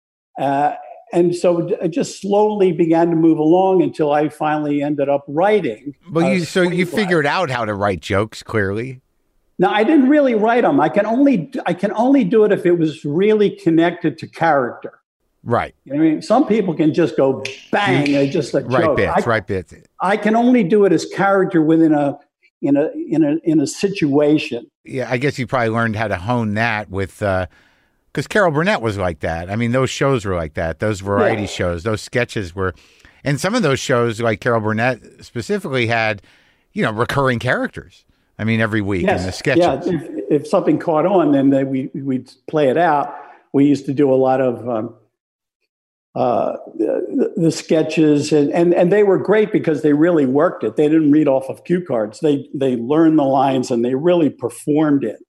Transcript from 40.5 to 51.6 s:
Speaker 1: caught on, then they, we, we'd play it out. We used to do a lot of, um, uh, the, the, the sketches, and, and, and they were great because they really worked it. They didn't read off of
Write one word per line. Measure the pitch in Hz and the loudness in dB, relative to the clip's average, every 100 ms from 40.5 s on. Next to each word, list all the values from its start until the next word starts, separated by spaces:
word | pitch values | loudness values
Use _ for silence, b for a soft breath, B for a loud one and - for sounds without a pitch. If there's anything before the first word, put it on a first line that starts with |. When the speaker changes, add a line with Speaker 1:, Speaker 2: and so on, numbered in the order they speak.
| 190 - 156 | 0 0 0
Speaker 1:
caught | - 151 175 | 0 0 2
on, | 190 151 | 2 2
then | 139 139 | 2 2
they, | 135 | 2
we, | 135 135 131 151 | 0 -4 -6 -8
we'd | 139 131 - - - | -4 -6 -8 -20 -6
play | 156 139 | 0 2
it | 135 | 2
out. | 175 147 - B B B B | 2 0 -2 B B B B
We | 139 143 | 2 4
used | 139 147 | 2 -2
to | |
do | 135 139 | 0 2
a | 131 | 4
lot | 131 131 | 2 2
of, | 131 113 117 | 0 -2 -6
um, | 113 120 - _ _ _ _ _ _ _ _ _ _ _ | -6 -6 -12 _ _ _ _ _ _ _ _ _ _ _
uh, | 127 127 110 - - - - | -4 -2 0 -2 -6 -10 -6
the, | - - 359 277 220 202 | -2 -2 -4 -2 -2 0
the, | |
the | 165 | -2
sketches, | - - 165 151 - 156 147 139 | -2 -2 0 0 2 2 2 2
and, | 151 143 | 0 2
and, | 170 170 | 2 2
and | 175 180 | 2 4
they | 208 | 4
were | 202 180 | 4 2
great | - 214 208 | 2 2 2
because | 160 165 147 | 0 0 0
they | 151 | 2
really | 147 170 165 131 | 4 4 2 2
worked | 139 175 175 | 2 0 0
it. | 110 107 | -4 0
They | 151 | 2
didn't | 160 147 | 4 4
read | 151 143 | 4 4
off | 131 127 | 0 -2
of | 117 | -8